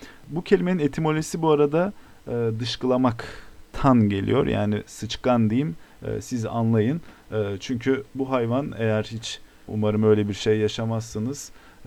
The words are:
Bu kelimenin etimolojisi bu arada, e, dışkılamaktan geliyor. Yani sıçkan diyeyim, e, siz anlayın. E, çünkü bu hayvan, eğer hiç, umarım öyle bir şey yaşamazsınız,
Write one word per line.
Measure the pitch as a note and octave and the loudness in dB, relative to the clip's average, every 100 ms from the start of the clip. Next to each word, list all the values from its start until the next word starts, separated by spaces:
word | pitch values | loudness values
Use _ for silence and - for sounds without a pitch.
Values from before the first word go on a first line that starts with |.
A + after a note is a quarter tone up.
| - - - | -20 -20 -10
Bu | D3+ | -8
kelimenin | - F#3+ F3+ F#3 | 2 2 4 0
etimolojisi | D3 - D#3 D#3 D#3 F3 | 0 0 0 0 -2 0
bu | D#3+ | 4
arada, | D3 D3 D#3 F#3+ - - - - | 4 4 2 0 -4 -16 -16 -8
e, | A#2+ A#2 A2 | -4 -2 -2
dışkılamaktan | A#2 - B2+ B2+ B2+ A#2 - - - - - - C#3 B2 G#2 | -6 -4 0 2 2 0 -8 -14 -18 -20 -12 0 4 6 4
geliyor. | G2 G#2 A#2+ C3 | 2 2 2 2
Yani | G#2+ G#2 G#2 - | 0 0 -2 -6
sıçkan | - A2 - B2+ A#2+ A2 | -12 -10 -4 0 2 2
diyeyim, | A#2 D#3 D#3+ - - | 0 -2 -6 -16 -12
e, | - G#2+ | -8 -8
siz | - B2 A2 | -6 -6 -4
anlayın. | A#2 A2+ A2+ A2 E3 - - - | -2 2 4 2 0 -6 -20 -8
E, | A2 G2+ G2 | -4 -4 -4
çünkü | - A#2+ B2+ C3+ - | -6 -4 0 -2 -2
bu | C3+ C3+ | -6 -2
hayvan, | C3 A#2 B2 D3 G#2+ | 0 0 -2 -4 -2
eğer | A2+ G#2+ | 0 0
hiç, | G#2+ A2+ - - - - - | -2 -8 -10 -14 -16 -20 -8
umarım | G#2+ G#2+ G#2 | -2 0 4
öyle | G#2+ G#2 G#2 | 4 4 2
bir | |
şey | G2+ A2 G#2+ | -2 0 2
yaşamazsınız, | G#2+ - A2+ A2+ A2+ G#2+ A2+ C#3+ - - - - | 0 -2 -4 -4 -6 -6 -6 -8 -12 -20 -20 -16